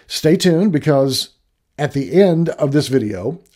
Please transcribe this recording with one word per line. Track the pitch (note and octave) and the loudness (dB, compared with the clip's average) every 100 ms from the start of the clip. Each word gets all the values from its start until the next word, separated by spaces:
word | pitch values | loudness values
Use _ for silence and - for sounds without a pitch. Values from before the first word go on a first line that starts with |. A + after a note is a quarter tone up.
| _ | _
Stay | - D#3 | -2 0
tuned, | F#3 F3+ E3 G#3+ | 2 2 2 2
because | D3 D3+ C#3 C#3 C3 - _ _ _ _ - | 0 0 2 0 -2 -8 _ _ _ _ -8
at | D3 | -6
the | C#3+ A2 F3 | -4 0 2
end | G3 E3 E3 | 4 2 -2
of | - D3 | -2 -2
this | D3 B2+ | 0 0
video, | C3 G#2+ F#2+ G#2+ E3+ _ | -2 -2 -4 -8 -8 _